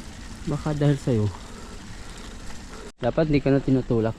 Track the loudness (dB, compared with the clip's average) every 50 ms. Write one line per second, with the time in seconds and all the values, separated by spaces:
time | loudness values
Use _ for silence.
0 | -12 -12 -12 -12 -12 -12 -10 -8 -4 -4 -2 -2 0 -2 2 4 6 4 4 4
1 | 2 2 4 4 4 2 0 -4 -12 -12 -12 -12 -12 -12 -12 -12 -12 -12 -12 -12
2 | -12 -12 -12 -12 -12 -12 -12 -12 -10 -10 -10 -10 -10 -12 -12 -12 -12 -14 -8 -4
3 | -2 0 2 2 2 4 4 4 4 4 4 4 4 4 4 4 4 2 2 4
4 | 4 2 0